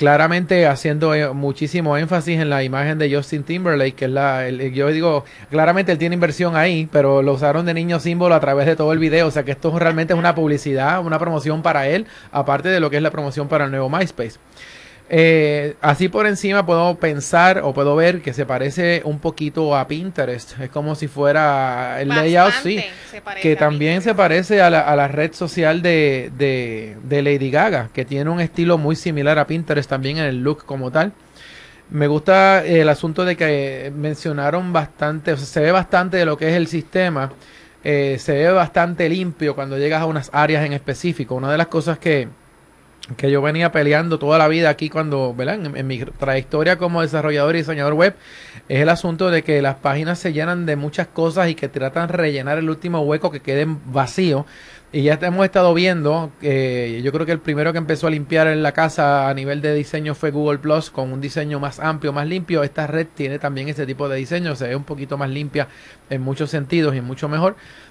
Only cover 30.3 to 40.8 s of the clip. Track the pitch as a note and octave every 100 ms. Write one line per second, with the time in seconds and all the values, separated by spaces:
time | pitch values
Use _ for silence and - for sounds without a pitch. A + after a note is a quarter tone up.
30.3 | B2+ C3 D3+ - C#3 B2+ D3+ F#3+ - _
31.3 | - - - - - - D3+ D3 D3+ D#3
32.3 | F#3+ F#3+ F#3+ D#3+ E3 D#3 C#3+ E3 D#3 F3+
33.3 | D#3 D#3 D3 C#3 C3 C3+ C#3+ D3 D3 E3
34.3 | D3 C#3+ F3 F3+ E3+ D3 - D3+ D#3 D3
35.3 | D3 C#3 E3 D#3 F#3 E3+ F#3 F3+ F#3 E3
36.3 | D3 D#3+ F3 E3 E3 C3+ F#3 F3+ D3 C3+
37.3 | - - - - _ D3+ C#3+ C#3 C3 -
38.3 | C#3+ E3 F#3 D#3+ F3+ E3+ E3+ E3 F3+ F#3
39.3 | D3 D3+ C3+ C3+ C3+ C#3+ D#3 D#3+ D#3 C3
40.3 | C#3+ D3+ D3+ D3+ C#3+